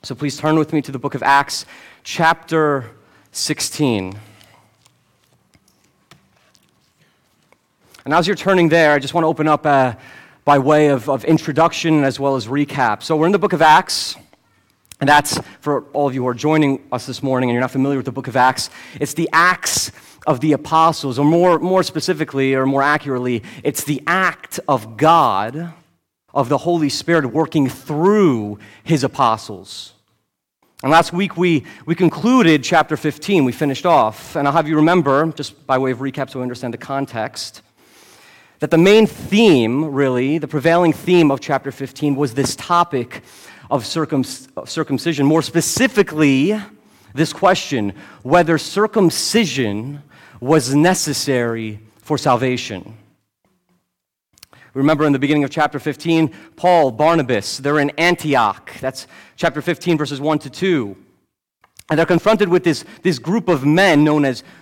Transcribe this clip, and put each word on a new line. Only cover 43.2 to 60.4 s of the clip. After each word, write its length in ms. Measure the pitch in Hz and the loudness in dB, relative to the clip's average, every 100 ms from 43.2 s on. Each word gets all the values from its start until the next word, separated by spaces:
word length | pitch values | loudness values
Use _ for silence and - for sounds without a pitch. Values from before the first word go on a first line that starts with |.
| - - - - - | -20 -20 -20 -20 -4
of 160 | 131 110 | -4 -4
circum-, 380 | 165 151 143 127 - - - | -6 -2 -2 -4 -10 -14 -16
of 100 | - | -10
circumcision, 560 | 165 156 135 170 147 | -8 -4 -4 -4 0
more 160 | 143 160 | 2 2
specifically, 1200 | 151 170 - - 240 208 196 156 151 135 160 214 196 - _ _ _ | 0 -2 -2 -2 0 0 -2 2 2 4 2 -2 -6 -20 _ _ _
this 180 | 131 160 | -4 -4
question, 600 | - 190 185 - 131 101 - - - | 2 2 2 -2 -4 -4 -8 -20 -16
whether 360 | 127 175 165 160 | 2 2 4 0
circumcision 1400 | - 196 214 220 180 - - 226 185 135 113 101 127 147 - - - - | -2 -2 0 2 2 0 -2 0 0 -2 -2 -4 -8 -14 -18 -20 -20 -12
was 320 | 127 160 120 | 0 0 2
necessary 1080 | 139 170 185 151 135 - 127 117 113 110 107 - _ | 2 4 2 -2 -4 -2 0 -2 -4 -8 -12 -18 _
for 200 | - 151 | -6 -2
salvation. 800 | 143 120 127 123 - 95 - 113 _ _ _ _ _ _ _ _ _ _ _ _ _ _ - - - | 2 2 0 -4 -6 -12 -14 -20 _ _ _ _ _ _ _ _ _ _ _ _ _ _ -20 -20 -12
Remember 320 | 131 139 151 | -2 0 2
in 80 | 151 | 0
the 60 | 139 | 0
beginning 240 | 135 151 | 0 0
of 80 | 139 | -2
chapter 300 | - 147 139 | -2 -2 -2
fifteen, 520 | 156 139 170 165 160 - - | -8 -8 -2 0 0 -4 -20
Paul, 380 | - 180 175 135 | -2 2 4 2
Barnabas, 680 | 113 151 165 127 110 - - | 2 2 2 0 -2 -4 -6
they're 220 | 139 151 | -2 0
in 100 | 143 - | -2 0
Antioch. 720 | 170 175 156 131 107 - - - | 0 0 0 0 0 -2 -14 -8
That's 280 | 131 - - - - | -8 -8 -20 -20 -20
chapter 260 | _ 170 151 | _ -4 -2
fifteen, 380 | 180 160 180 160 | -6 -4 -2 -2
verses 220 | 143 139 | -2 -4
one 180 | 147 | -2
to 100 | 151 | -2